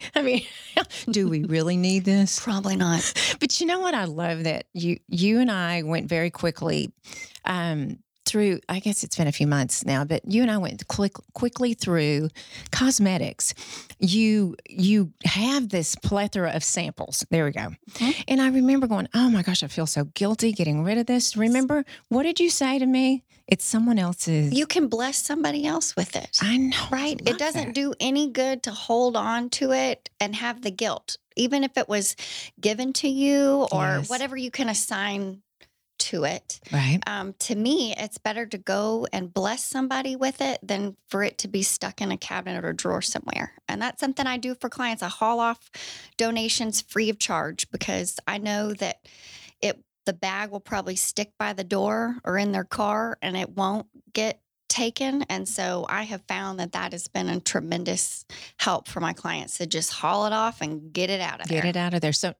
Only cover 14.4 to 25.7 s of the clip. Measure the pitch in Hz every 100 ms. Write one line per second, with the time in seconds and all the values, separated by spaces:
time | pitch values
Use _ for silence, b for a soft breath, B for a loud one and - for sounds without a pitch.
14.4 | 190 - - - 185 214 170 - 175 196
15.4 | 233 277 233 185 156 - - 202 208 202
16.4 | 170 160 - - 160 - - - - 165
17.4 | 147 147 - 160 - - 240 320 - 269
18.4 | 262 262 254 277 247 202 - 226 254 214
19.4 | 175 180 143 - 160 - 147 - 202 220
20.4 | 226 208 165 151 170 220 233 247 240 214
21.4 | 220 254 262 294 277 B B 240 311 339
22.4 | 349 - 262 269 262 254 262 262 - b
23.4 | b 190 - 220 233 220 175 175 - 156
24.4 | 147 247 302 359 294 226 254 277 - 294
25.4 | 302 294 294